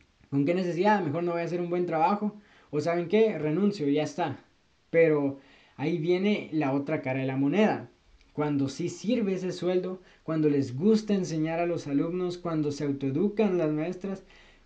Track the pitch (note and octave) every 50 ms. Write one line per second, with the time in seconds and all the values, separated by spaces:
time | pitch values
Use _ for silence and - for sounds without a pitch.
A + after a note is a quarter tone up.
0 | _ _ _ _ _ _ - C#3 C#3+ D3 F3 F#3 F#3 F3 D#3+ E3 F#3+ G#3 G#3+ G3+
1 | F3+ D3 C3 E3+ F3 F3 E3+ E3+ E3+ E3 E3+ F3 F3 E3+ F3 F3 F3 E3+ E3 D#3
2 | D#3+ F3+ G#3 G#3 G#3+ G#3 - - - _ - - _ _ - D3+ D3 E3+ E3+ F3
3 | E3+ E3 G3+ G#3+ A3+ A3 F#3 D3+ D3+ D3+ D3+ D#3 G3+ G3+ - - D3+ C#3+ C#3 C#3+
4 | - - - - E3+ D3+ A#2 - - _ _ _ _ _ _ _ _ _ - E3
5 | E3 D#3 D#3 D3 C#3+ C#3 C#3 - - - - - _ _ _ - C3+ D#3 F3 E3
6 | D3+ F3 F3+ F3+ F#3+ G#3 G#3 - - - - D#3 D3 C3+ C3+ C#3+ C#3 - D#3 D3
7 | - C3+ C3 C3+ C3 C3+ C3 C3+ C#3 C#3+ E3 G3 G#3+ F#3 C#3+ A2+ A#2 - _ _
8 | _ _ - - _ _ _ D3 D3 D3 D3 C#3 C#3 C3 - - E3+ E3+ - -
9 | - G3 B3 A3+ G#3 F#3+ F#3 F3 F3+ F3+ - - F3 F3 F3+ F3+ F3+ F#3 F#3 -
10 | - - - _ _ - D#3+ D#3+ D3+ D3+ C#3+ C#3 B2+ A#2 A#2+ C3 E3+ G#3+ A3 G#3+
11 | - - G#3 F#3+ F3+ C#3+ D#3+ D#3+ D#3 D#3+ E3 E3 F3 F3 E3+ D3+ - D3 C#3 C#3+
12 | D#3+ E3+ F3 F#3 F3+ F3 F3 - - E3+ E3 D#3 D3 D3 C#3+ - D#3 C#3+ C#3 C#3
13 | C#3+ C3+ C3+ D3+ G3 G#3 G#3 - A3 G3 F3+ F3 D#3+ D3+ D3+ D3+ D#3 F3 F3+ -
14 | - G3 F#3+ - - - - - - - - _ _